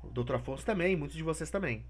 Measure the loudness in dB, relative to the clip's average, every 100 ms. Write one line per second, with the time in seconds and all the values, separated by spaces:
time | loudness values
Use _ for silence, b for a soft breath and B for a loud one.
0 | -4 -2 0 0 0 -4 0 4 4 4
1 | 0 -2 -2 -2 0 0 0 -2 -6